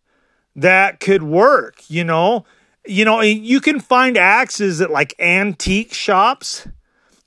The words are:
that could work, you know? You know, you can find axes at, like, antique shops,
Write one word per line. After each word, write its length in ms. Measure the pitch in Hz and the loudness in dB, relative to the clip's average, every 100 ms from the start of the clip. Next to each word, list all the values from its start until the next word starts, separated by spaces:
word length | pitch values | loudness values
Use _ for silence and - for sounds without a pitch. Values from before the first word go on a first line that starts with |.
| _ _ _ _ _ | _ _ _ _ _
that 460 | - 165 185 196 - | -2 2 4 2 0
could 220 | - 196 | 0 0
work, 600 | 156 165 233 269 123 - - | 0 2 4 2 -2 -12 -10
you 160 | 160 | -6
know? 420 | 170 160 180 233 - _ _ _ - | -2 0 0 -2 -6 _ _ _ -8
You 180 | 196 | -2
know, 160 | 214 226 | 0 2
you 400 | 214 214 220 269 | 2 0 0 0
can 200 | 302 294 | 0 -4
find 360 | - 254 254 226 | 0 2 2 2
axes 640 | 180 220 254 - 202 160 | 2 2 0 -4 -4 -2
at, 120 | 175 | -2
like, 200 | 151 151 - | -2 -4 -2
antique 760 | 175 180 202 170 - 196 226 | -2 0 -2 -4 -4 -4 -4
shops, 760 | - - 190 214 269 - - - - _ _ _ _ | -8 -2 0 2 -2 -8 -14 -16 -20 _ _ _ _